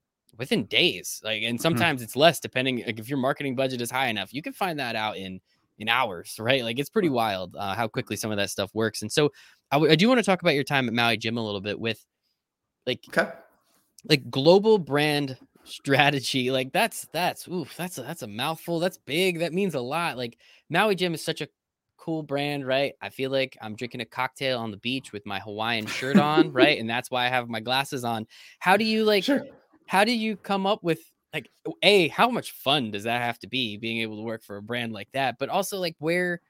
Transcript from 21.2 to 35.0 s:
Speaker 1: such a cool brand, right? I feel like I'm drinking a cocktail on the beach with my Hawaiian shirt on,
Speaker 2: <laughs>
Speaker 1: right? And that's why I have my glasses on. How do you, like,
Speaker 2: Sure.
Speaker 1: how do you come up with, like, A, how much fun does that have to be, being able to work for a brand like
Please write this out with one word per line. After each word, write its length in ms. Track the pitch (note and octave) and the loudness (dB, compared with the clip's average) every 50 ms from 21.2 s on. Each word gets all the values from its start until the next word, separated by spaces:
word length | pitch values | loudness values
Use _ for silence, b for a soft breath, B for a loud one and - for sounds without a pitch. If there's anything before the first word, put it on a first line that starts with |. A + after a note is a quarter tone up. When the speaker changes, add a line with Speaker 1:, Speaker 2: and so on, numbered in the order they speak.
| - | -4
Speaker 1:
such 180 | E3 - - | -6 -6 -6
a 80 | D3+ - _ _ _ _ _ _ _ _ _ | -10 -12 _ _ _ _ _ _ _ _ _
cool 260 | _ - E3+ D#3+ D#3+ D3+ | _ -8 -6 -6 -6 -4
brand, 420 | C#3+ C#3 C#3 C#3+ D3 D3 C#3+ C3 | -4 -4 -2 -2 -2 -4 -4 -2
right? 280 | B2+ C3 C#3 C#3+ B2+ - - | 0 0 2 0 0 -4 -8
I 80 | - G2+ | -12 -12
feel 220 | - - C3+ C3 | -6 -4 -2 0
like 260 | C3+ C3+ C3+ C3 - - | 0 0 0 -2 -4 -10
I'm 160 | A2+ G#2+ G#2+ | -12 -12 -8
drinking 260 | - B2+ A#2+ - B2 | -8 -8 -8 -8 -10
a 40 | A2+ | -10
cocktail 540 | - - B2+ B2+ - - - C#3 C3 C3 A#2 | -8 -4 -4 -4 -4 -4 -4 -4 -2 -2 -2
on 120 | A2+ A2 | -4 -6
the 60 | G2+ | -8
beach 340 | G2+ - A#2+ C3 C3 - - | -6 -6 -4 -4 -4 -6 -10
with 140 | - G#2 - | -12 -12 -10
my 140 | G#2 G2 F#2+ | -8 -8 -8
Hawaiian 480 | G2 A2 G2+ G#2+ A2 A#2 A#2 A2 G#2+ | -8 -8 -6 -4 -2 -2 -2 -2 -4
shirt 300 | G#2+ - - C3 C3+ C#3+ | -6 -6 -6 -2 4 4
on, 340 | - D3 D3+ D3+ D#3 D#3 D#3 | 4 4 6 6 4 4 4
Speaker 2:
<laughs> 20 | C3+ | 4
Speaker 1:
right? 260 | B2+ C3+ D3 D3 - | 4 4 4 4 2
And 100 | A2+ A2+ | -2 -4
that's 220 | A#2 B2 - - | -4 -4 -4 -2
why 140 | B2+ B2 B2 | -2 0 2
I 40 | B2 | 2
have 200 | B2+ B2+ A#2+ A#2 | 2 0 0 -2
my 100 | A2+ A2 | -6 -6
glasses 460 | A2 A#2+ B2+ C3+ C#3 - C#3+ B2+ A#2+ | -2 0 0 0 0 -2 -4 -4 -4
on. 220 | A#2 A#2 A2 A2 B B B B B B B | -2 -4 -4 -6 B B B B B B B
How 180 | - F3 G3 | 4 4 4
do 80 | G#3 A3+ | 4 4
you, 180 | A3 A3 A3 A3 | 2 2 2 4
like, 220 | G#3+ G#3 G3 F3+ | 4 4 4 4
Speaker 2:
Sure. 200 | C4 C#4+ - - - - - _ _ _ _ _ | 2 0 0 0 -4 -12 -20 _ _ _ _ _
Speaker 1:
how 180 | - - F#3+ G#3+ | 0 2 2 4
do 80 | A#3 B3 | 4 2
you 240 | A3+ G#3+ A3 G#3 | 0 0 -2 -4
come 280 | - - - G3 G3 F#3+ | -6 -4 -4 -2 0 0
up 180 | G3 A3 - E3+ | 0 -2 0 0
with, 280 | E3+ D#3 D#3+ - _ _ _ _ _ - | -2 -2 -2 -4 _ _ _ _ _ -10
like, 160 | D3+ A#2 - _ _ - D#3+ E3 - E3 | -10 -10 -10 _ _ -12 -12 -4 2 4
A, 240 | F#3+ G#3 F#3+ E3 | 6 8 6 6
how 220 | C#3+ - - A3 B3+ | 4 4 2 2 2
much 220 | A#3 D#3+ - - | 2 -2 -4 -6
fun 400 | - - - C3+ D3 D3 A#2+ G#2+ | -12 -6 0 0 2 2 0 -2
does 120 | G#2 G2 G#2+ | -4 -4 -2
that 180 | A2+ A#2+ A#2+ | -2 0 0
have 180 | A#2+ A#2+ A#2 - | 0 -2 -4 -6
to 80 | - | -10
be, 280 | G2 B2+ C3 B2 G#2+ G#2 | -6 -4 -4 -4 -4 -6
being 220 | G#2 A2+ A2+ A2+ | -6 -6 -4 -4
able 180 | A2+ A2+ A2 G#2+ | -4 -4 -4 -6
to 80 | G#2+ A2 | -8 -6
work 180 | A#2 A2+ A2 - | -8 -8 -8 -10
for 120 | - G2+ | -12 -14
a 60 | G#2 | -12
brand 320 | G#2 G#2+ A#2+ A#2+ A#2+ A2+ A2 | -8 -6 -6 -4 -4 -6 -8
like 180 | G2 | -10